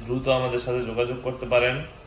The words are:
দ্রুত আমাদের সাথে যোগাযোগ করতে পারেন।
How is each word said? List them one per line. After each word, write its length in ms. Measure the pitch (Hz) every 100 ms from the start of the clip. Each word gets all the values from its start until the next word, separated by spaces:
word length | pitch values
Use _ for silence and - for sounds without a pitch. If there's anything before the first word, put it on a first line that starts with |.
দ্রুত 240 | 113 127 135
আমাদের 300 | 131 127 120
সাথে 260 | 123 123
যোগাযোগ 320 | 113 113 120 123
করতে 240 | 127 - 120
পারেন। 360 | 123 123 135 156 -